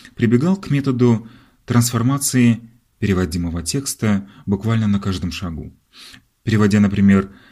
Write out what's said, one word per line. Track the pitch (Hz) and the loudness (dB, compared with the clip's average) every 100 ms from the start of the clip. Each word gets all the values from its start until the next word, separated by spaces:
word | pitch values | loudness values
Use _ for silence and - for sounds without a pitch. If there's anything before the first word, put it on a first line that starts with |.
| - | -20
прибегал | - 113 120 165 190 | -4 0 2 2 -2
к | - | -2
методу | 143 139 120 123 113 - - _ _ - | -2 -2 2 2 2 -2 -20 _ _ -2
трансформации | 120 120 120 120 139 - 131 120 110 - _ _ _ | 0 0 0 0 -2 -2 2 2 2 -4 _ _ _
переводимого | 98 92 87 87 87 85 | -2 0 -2 -4 -6 -6
текста | 82 139 139 - 110 98 98 - - | -6 -6 -8 -4 -2 -2 -4 -12 -6
буквально | 98 110 113 107 | -4 -2 -2 0
на | 101 | -2
каждом | 98 90 87 | -2 -6 -6
шагу. | - 90 76 73 - _ - - - _ _ | -8 -10 -10 -14 -18 _ -20 -20 -20 _ _
Переводя, | - 107 104 104 | -2 2 2 4
например, | 101 98 98 98 95 - _ | 2 4 4 4 2 -8 _